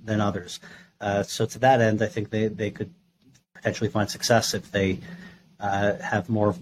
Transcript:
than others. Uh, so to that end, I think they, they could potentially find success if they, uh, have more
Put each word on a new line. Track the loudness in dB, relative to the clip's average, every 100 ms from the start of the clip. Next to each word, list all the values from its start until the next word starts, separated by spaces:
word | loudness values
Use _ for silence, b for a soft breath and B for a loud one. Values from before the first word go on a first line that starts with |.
| -2
than | 0
others. | 0 -2 -8 -14 B B B -8
Uh, | -2 0
so | -2 -2 -4
to | 2
that | 4 6
end, | 4 2
I | 0
think | -4 -4
they, | -2 -2
they | -2 -6
could | -6 -10 -12 _ _ _ _ _ -6
potentially | -4 -2 -2
find | 0 -2
success | -2 2 4 4
if | -4 -4
they, | 0 0 0 B B B B B -8
uh, | -4 0 0 0
have | -2 -2 0
more | 2 2 0